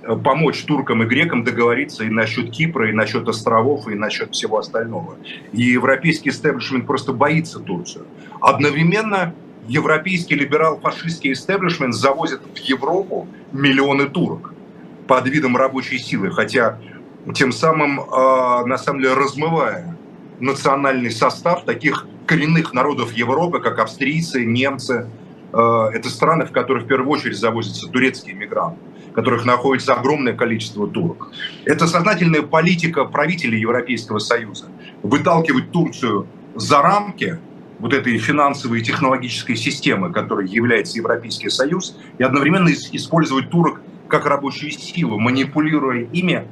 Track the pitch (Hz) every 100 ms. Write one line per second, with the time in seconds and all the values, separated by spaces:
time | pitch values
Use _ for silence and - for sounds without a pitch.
0 | - 113 113 139 151 - - 147 127 117
1 | 113 131 170 131 117 113 117 120 143 -
2 | 110 110 110 120 117 - 165 135 110 107
3 | 107 120 117 107 - 113 123 143 113 101
4 | 107 - 110 - 110 107 - 113 117 98
5 | 82 - - - - 104 123 123 131 131
6 | 170 123 135 113 151 127 - 127 117 131
7 | - 120 143 160 160 - - 90 87 -
8 | - - - - 131 135 147 147 165 202
9 | 220 196 170 - - - 110 143 143 151
10 | 185 180 - 143 139 147 160 147 156 135
11 | 165 - 139 127 - 196 180 170 131 113
12 | 135 139 160 143 - - - 127 135 185
13 | 202 - 175 - - 135 139 135 139 139
14 | 143 180 113 - - - - - - -
15 | - 127 123 147 127 123 135 131 127 127
16 | - 113 95 87 110 123 110 107 - -
17 | - - - 117 135 120 160 160 147 139
18 | - 127 131 131 123 123 120 127 - 139
19 | 131 131 139 139 160 165 123 95 85 85
20 | - - - - 127 135 147 139 139 131
21 | 120 113 135 - 170 175 - 117 - 147
22 | - - - 160 151 165 - 123 139 131
23 | 117 113 117 135 170 131 117 110 110 -
24 | 135 160 165 127 117 117 139 135 - 120
25 | 110 - - - - 113 117 117 110 110
26 | - - 151 165 165 131 120 120 113 131
27 | 131 143 135 101 113 113 113 - - 127
28 | 127 - - 95 104 107 85 - - -
29 | - - 123 120 120 123 139 131 - 120
30 | 127 151 127 101 117 113 - 104 101 113
31 | 85 - - - - - - 147 165 175
32 | 180 185 170 156 - 160 170 175 160 156
33 | 127 135 156 180 120 113 107 123 123 117
34 | 113 107 - 117 110 92 - - - -
35 | 104 143 170 165 165 127 - 175 143 -
36 | 120 101 - - - 117 113 143 160 202
37 | 202 - 95 82 - - - - 113 135
38 | 123 110 - 147 143 139 123 117 117 -
39 | 131 131 123 113 - 113 139 135 143 104
40 | 90 95 87 - 95 110 120 113 90 113
41 | 113 117 110 - 101 - 135 185 - -
42 | - - 131 135 139 190 170 131 - -
43 | - 165 147 135 127 170 156 - - -
44 | - 151 147 143 139 127 147 147 - -
45 | 135 107 117 131 135 151 156 156 131 120
46 | 117 160 185 127 -